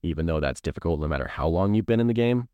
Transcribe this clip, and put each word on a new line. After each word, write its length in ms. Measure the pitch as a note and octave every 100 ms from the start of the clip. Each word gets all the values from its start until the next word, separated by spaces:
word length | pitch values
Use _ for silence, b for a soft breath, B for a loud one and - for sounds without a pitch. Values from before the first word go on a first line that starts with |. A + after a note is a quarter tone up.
even 240 | E2+ D#2 D#2+
though 140 | D#2+
that's 200 | C#2+ B1+
difficult 380 | - - E2+ D#2
no 80 | D2+
matter 220 | C#2+ C2+
how 180 | - D2
long 280 | E2+ G2
you've 120 | G#2 G#2+
been 140 | A2+
in 80 | A#2
the 60 |
game. 340 | A2+ A#2+ B2 B2